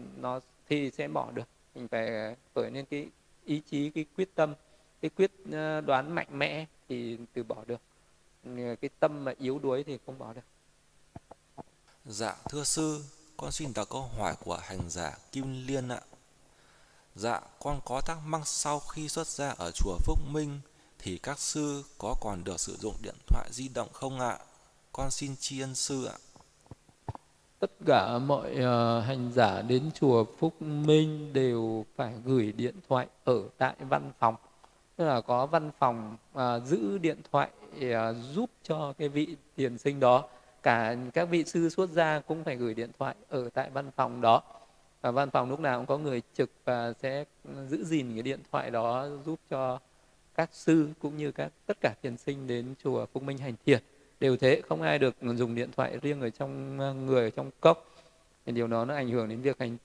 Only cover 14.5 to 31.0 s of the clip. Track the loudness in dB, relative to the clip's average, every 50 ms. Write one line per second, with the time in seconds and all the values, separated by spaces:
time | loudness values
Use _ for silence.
14.5 | -6 -6 -6 -8 -8 -8 -8 -6 -6 -6 -6 -6 -8 -10 -16 -10 -8 -6 -6 -6
15.5 | -8 -8 -6 -4 -4 -4 -4 -4 -8 -10 -10 -16 -20 -20 _ _ _ _ _ _
16.5 | _ _ _ -20 -20 -20 -20 _ _ _ _ _ _ -6 -4 -2 -2 -4 -6 -10
17.5 | -16 -8 -4 -4 -4 -4 -4 -4 -2 0 0 -2 -2 -4 -4 -4 -4 -4 -2 -4
18.5 | -4 -2 -2 -2 -2 -2 -4 -8 -8 -6 -6 -4 -4 -4 -4 -6 -6 -4 -4 -4
19.5 | -4 -4 -6 -6 0 2 2 2 4 4 4 4 4 4 2 2 0 -2 -2 -2
20.5 | -6 -10 -12 -16 _ _ _ _ _ -10 -8 -8 -8 -6 -6 -6 -6 -4 -4 -4
21.5 | -2 -2 -2 -2 -4 -6 -10 -14 -12 -8 -4 -2 0 0 0 -2 -4 -4 -6 -6
22.5 | -6 -6 -6 -6 -6 -6 -6 -6 -6 -6 -8 -10 -12 -14 2 4 4 4 4 -2
23.5 | -6 -8 -8 -6 -4 -6 -6 -6 -8 -6 -6 -6 -2 -2 -2 -2 -2 -4 -10 -18
24.5 | -20 -20 -20 -20 _ _ _ _ -6 -2 0 0 0 -2 -4 -6 -6 -6 -8 -6
25.5 | -6 -6 -6 -6 -4 -4 -2 -2 -2 -2 -4 -4 -8 -12 -16 -20 -20 -20 -20 _
26.5 | _ _ -20 -20 -20 -20 _ -20 _ _ _ -12 -12 -12 _ _ _ _ _ _
27.5 | _ _ -4 -4 -4 -2 2 6 6 6 6 4 0 -2 0 0 0 0 -2 -4
28.5 | -2 0 2 2 4 4 4 4 2 2 0 0 -2 -2 -4 0 4 4 4 6
29.5 | 4 0 0 2 2 2 2 -2 0 2 4 6 6 6 4 2 0 -2 -2 -2
30.5 | -2 -4 -6 -4 -2 2 6 6 8 8